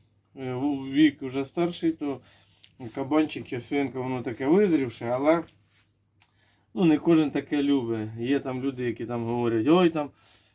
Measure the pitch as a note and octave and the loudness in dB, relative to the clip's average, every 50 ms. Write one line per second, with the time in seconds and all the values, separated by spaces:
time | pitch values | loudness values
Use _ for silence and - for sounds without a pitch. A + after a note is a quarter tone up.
0 | _ _ _ _ _ _ _ C#3 C3+ B2+ B2+ B2 C3+ D3 D3 C3+ C3+ C3+ C3+ C#3 | _ _ _ _ _ _ _ -10 -8 -6 -4 -4 -2 -2 -4 -4 -6 -2 2 4
1 | D#3 D3+ C#3 - C3+ C3 B2+ C#3 C#3 C#3 - E3+ F3 F3 F3 - - E3 D#3+ - | 4 4 4 0 -6 -6 -6 -6 -6 -4 -2 -2 -2 -2 -2 -2 -2 -2 -2 -2
2 | D3+ C#3+ C3+ C3 - _ _ _ _ _ _ _ - - _ - C3+ A2+ - C#3 | -4 -6 -6 -6 -10 _ _ _ _ _ _ _ -20 -20 _ -16 -16 -12 -8 -8
3 | C3+ C3 D3 D#3 D#3 D3 - C3 A#2 - C3+ B2 A#2 - C#3+ C#3+ C#3 C3+ - C3 | -4 0 2 2 2 0 -2 -8 -10 -8 -10 -10 -8 -4 -2 -2 -2 -2 -4 -6
4 | B2+ C3 C3 B2+ A#2+ C3 A#2 - C3+ C3+ D#3+ G3 G#3+ G3 E3 D3 C3+ A#2+ A2 - | -6 -6 -6 -6 -6 -6 -6 -2 0 4 4 4 6 4 4 2 0 -2 -6 -6
5 | B2 A#2 B2 C3 C#3 D3+ D#3+ E3+ D#3+ - _ _ _ _ _ _ _ _ _ _ | -4 -4 -2 0 2 2 2 2 0 -6 _ _ _ _ _ _ _ _ _ _
6 | _ _ _ _ _ _ _ _ _ _ _ _ _ _ - G#3+ G3 E3 D3+ C#3+ | _ _ _ _ _ _ _ _ _ _ _ _ _ _ -2 2 4 4 4 4
7 | - E3 E3+ D#3 D#3 C#3 - D3 C3+ - D3+ D3 C#3 C#3+ C#3+ C#3 A#2+ A2+ A2+ A2 | 4 4 4 4 4 2 0 -4 -4 -2 -2 0 2 2 2 0 0 -2 -4 -4
8 | G#2+ A2 A2 A2+ A#2 B2 C#3+ C3+ - C3+ B2+ B2+ B2+ C#3 C3 B2 B2 A#2+ A2+ - | -6 -8 -8 -6 -2 -2 0 -2 -2 -4 -6 -4 -4 -6 -4 -4 -4 -4 -4 -6
9 | A#2+ A2 B2 A#2 A#2 A2+ A#2+ A#2+ A#2+ A#2+ A2+ A2+ A2 C3+ D#3+ F3+ F#3 E3+ E3 D#3+ | -6 -8 -6 -6 -4 -4 -2 -2 0 0 0 2 2 4 4 6 4 4 2 0
10 | D3 C3+ - _ _ _ _ _ _ _ | -4 -6 -10 _ _ _ _ _ _ _